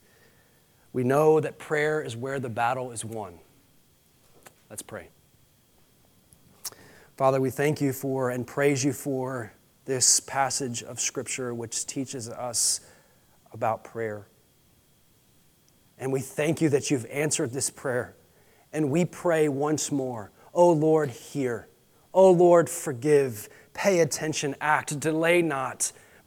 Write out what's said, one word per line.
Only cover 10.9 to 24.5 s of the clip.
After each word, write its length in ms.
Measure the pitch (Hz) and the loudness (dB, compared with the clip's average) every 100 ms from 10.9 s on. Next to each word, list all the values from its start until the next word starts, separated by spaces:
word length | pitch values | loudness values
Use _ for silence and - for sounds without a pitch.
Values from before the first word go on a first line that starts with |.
| 123 | -6
Scripture 540 | - - 120 - 123 | -6 -6 -8 -6 -6
which 340 | 120 117 - - | -6 -8 -8 -8
teaches 420 | 143 127 135 113 | -8 -8 -8 -10
us 520 | 110 123 117 - - - - _ _ _ _ _ | -10 -6 -2 -2 -2 -8 -20 _ _ _ _ _
about 320 | 110 117 113 | -4 -2 -2
prayer. 440 | - 117 113 104 101 _ _ _ _ _ _ _ _ _ _ _ _ _ _ _ _ - | -6 -8 -8 -8 -14 _ _ _ _ _ _ _ _ _ _ _ _ _ _ _ _ -10
And 160 | 131 | -4
we 60 | 135 | -4
thank 420 | 123 - 151 156 | -4 -4 -2 0
you 80 | 160 | 2
that 220 | 135 - | 2 2
you've 140 | 143 113 | -2 -2
answered 460 | 139 151 - 139 | -4 -2 -2 -4
this 160 | 135 - | -4 -6
prayer. 460 | - 139 123 117 - _ _ _ _ _ | -6 -4 -4 -4 -10 _ _ _ _ _
And 180 | 151 147 | -4 0
we 140 | 160 175 | 0 0
pray 420 | - 180 160 151 | -2 0 2 2
once 420 | 135 147 151 - | 0 0 -2 -2
more, 420 | 143 131 117 98 _ - | -4 -4 -8 -12 _ -4
"O 160 | - 175 | 4 6
Lord, 400 | 156 156 156 147 | 6 4 4 2
hear. 600 | 113 - 143 127 110 - _ _ _ _ | -6 -10 -4 -2 -4 -10 _ _ _ _
O 160 | 175 190 | 6 8
Lord, 400 | 175 175 175 156 | 8 8 8 6
forgive. 800 | - 160 120 147 147 135 107 - - - | -2 -6 -4 4 4 4 -4 -14 -20 -18
Pay 280 | - 202 180 | -4 2 4
attention, 520 | 156 - 156 147 147 | 2 0 -4 -4 -4